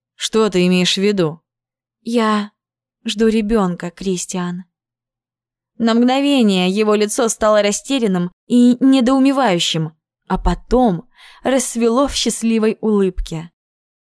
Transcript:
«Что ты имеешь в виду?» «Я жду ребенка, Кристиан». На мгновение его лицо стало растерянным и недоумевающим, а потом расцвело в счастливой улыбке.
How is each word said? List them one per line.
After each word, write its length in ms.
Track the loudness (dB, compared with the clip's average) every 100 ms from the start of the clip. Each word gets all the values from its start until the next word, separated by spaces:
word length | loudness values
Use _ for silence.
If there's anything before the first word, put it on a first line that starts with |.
| _
«Что 340 | _ -4 0 0
ты 160 | 2 2
имеешь 280 | 2 0
в 80 | 0
виду?» 400 | 0 0 -2 -4 _ _ _ _ _ _
«Я 500 | -4 -2 0 0 -4 _ _ _ _ _
жду 240 | -10 0 0
ребенка, 640 | 2 0 0 0 -4 -10
Кристиан». 760 | -8 -6 -6 -6 -8 -8 -8 -14 _ _ _ _ _ _ _ _ _ _ -4
На 180 | 0
мгновение 760 | 2 2 2 0 2 2 2 0
его 240 | 0 0
лицо 340 | 0 0 -2 -2
стало 340 | 0 2 2
растерянным 720 | 0 -2 -4 -2 0 -2 -4 -8 -2
и 300 | 4 4 4
недоумевающим, 1160 | 2 2 2 2 2 2 0 0 -2 -4 -6 -10 _ _ -6
а 120 | -4
потом 680 | -2 -4 0 2 2 0 -8 _ -20 -8
расцвело 640 | -2 -2 -2 -2 0 2 0
в 60 |
счастливой 640 | -2 -4 -2 -2 0 0 -2
улыбке. 720 | -2 0 0 -2 -8 -10 -14 _ _ _ _ _